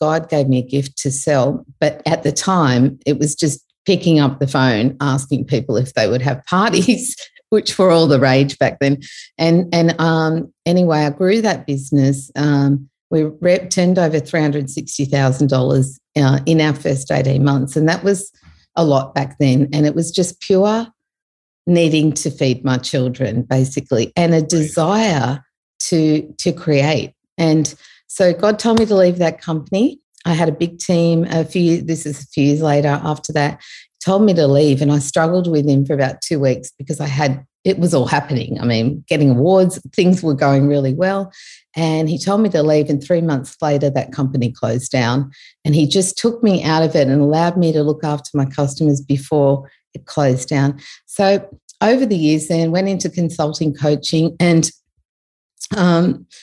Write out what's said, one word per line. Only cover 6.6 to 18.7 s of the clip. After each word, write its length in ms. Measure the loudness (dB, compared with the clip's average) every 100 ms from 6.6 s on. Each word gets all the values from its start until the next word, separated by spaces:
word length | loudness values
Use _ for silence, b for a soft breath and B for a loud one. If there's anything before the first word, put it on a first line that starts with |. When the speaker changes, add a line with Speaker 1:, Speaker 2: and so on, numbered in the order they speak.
| 2 2 2 0 -2 -10 B
Speaker 1:
<laughs> 140 | B -2
which 280 | -2 0 0
were 120 | 4
all 160 | 4 4
the 140 | 4
rage 380 | 4 4 2 0
back 200 | -2 0
then. 180 | -2 -2 B B B -4
And, 340 | 2 2 2
and, 240 | 2 2 2
um, 520 | 0 0 0 -2 -6 _ -2
anyway, 320 | 2 2 2
I 100 | 0
grew 300 | 0 0 2
that 240 | 0 -2 -4
business. 640 | -6 -2 2 2 0 -6 -2
Um, 520 | 0 2 2 0 -4 _ -4
we 140 | -2
re-, 420 | -2 -2 0 0 0
turned 300 | 0 2 2
over 220 | 2 0
three 200 | -2 -2
hundred 280 | 0 -2 -6
sixty 340 | -8 -10 -6
thousand 440 | -2 0 0 2 0
dollars, 500 | 2 2 0 0 -4 _ 0
uh, 220 | 2 2 2
in 140 | 2
our 140 | 2
first 360 | 0 -2 -4 -2
eighteen 320 | -2 0 0
months. 320 | 2 0 -2
And 140 | 0 0
that 160 | 0
was 260 | 0 -2 -4 b b b b